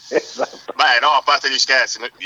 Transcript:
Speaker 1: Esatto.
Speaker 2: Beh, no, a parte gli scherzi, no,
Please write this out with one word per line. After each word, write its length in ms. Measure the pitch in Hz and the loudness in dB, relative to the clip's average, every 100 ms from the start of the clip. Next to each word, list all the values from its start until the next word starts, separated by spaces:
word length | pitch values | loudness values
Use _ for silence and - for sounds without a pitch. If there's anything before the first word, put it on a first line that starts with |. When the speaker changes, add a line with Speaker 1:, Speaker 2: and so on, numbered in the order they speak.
| - | -4
Speaker 1:
Esatto. 640 | 147 - 135 - - - - | -4 -4 -8 -8 -10 -8 0
Speaker 2:
Beh, 240 | 147 120 | 2 4
no, 140 | 143 | 4
a 100 | 139 | 2
parte 260 | 147 143 139 | 2 0 0
gli 80 | 131 | -2
scherzi, 400 | - 131 117 - | 2 2 0 -4
no, 80 | 120 - | -12 -12